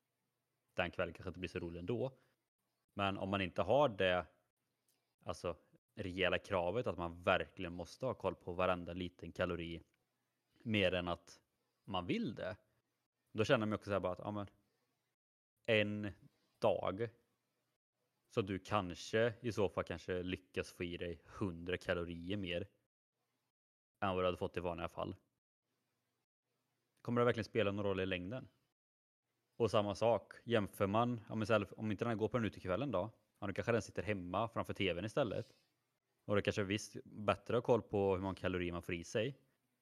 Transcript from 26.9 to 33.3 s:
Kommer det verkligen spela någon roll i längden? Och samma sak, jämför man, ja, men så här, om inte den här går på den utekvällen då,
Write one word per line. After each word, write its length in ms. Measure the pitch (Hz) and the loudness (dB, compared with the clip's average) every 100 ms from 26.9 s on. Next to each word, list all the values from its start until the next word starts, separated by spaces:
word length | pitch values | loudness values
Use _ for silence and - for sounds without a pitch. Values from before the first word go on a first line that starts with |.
| _ | _
Kommer 200 | - 120 | -2 4
det 40 | 120 | 4
verkligen 200 | 110 104 | 2 0
spela 260 | 113 101 | 2 2
någon 140 | 101 101 | 2 0
roll 140 | 92 | 0
i 60 | 95 | 0
längden? 420 | 90 90 127 104 _ _ _ _ _ _ _ _ _ _ - | -2 -4 -10 -12 _ _ _ _ _ _ _ _ _ _ 0
Och 140 | 113 | 4
samma 240 | 110 104 98 | 4 2 2
sak, 380 | 113 107 - - | 4 4 0 -12
jämför 440 | - 113 98 - 98 | 0 2 2 0 2
man, 340 | 107 120 120 101 | 4 2 0 -6
ja, 60 | 113 | -4
men 120 | 107 | 2
så 60 | |
här, 260 | 110 101 - | 2 2 -4
om 120 | 110 | -4
inte 140 | 101 117 | -2 -2
den 40 | |
här 60 | 107 | 0
går 120 | 107 | 0
på 100 | 123 | 0
den 80 | 107 | -2
utekvällen 460 | - 92 92 143 | -2 -2 -2 0
då, 200 | 95 107 - _ | 0 -2 -6 _